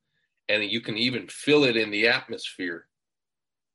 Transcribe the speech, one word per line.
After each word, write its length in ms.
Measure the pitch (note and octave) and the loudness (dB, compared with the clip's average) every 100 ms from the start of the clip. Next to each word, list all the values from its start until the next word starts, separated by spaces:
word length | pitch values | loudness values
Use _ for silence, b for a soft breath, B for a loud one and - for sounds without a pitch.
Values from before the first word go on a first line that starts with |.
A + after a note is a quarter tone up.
| _ _ _ _ - | _ _ _ _ -2
and 160 | G#2+ | -2
you 180 | G#2 A2+ | 0 -4
can 160 | A#2+ G#2+ | -4 -2
even 300 | B2 A#2 F2 | -2 -2 -8
feel 360 | - C#3+ D3 | -6 4 6
it 120 | C3 A2+ | 6 2
in 160 | G#2+ | 0
the 160 | G#2 A#2 | 2 2
atmosphere, 760 | C3 - G#2 - - F2+ E2 - _ _ _ _ _ _ _ _ | 2 -2 -10 -10 -8 -6 -6 -12 _ _ _ _ _ _ _ _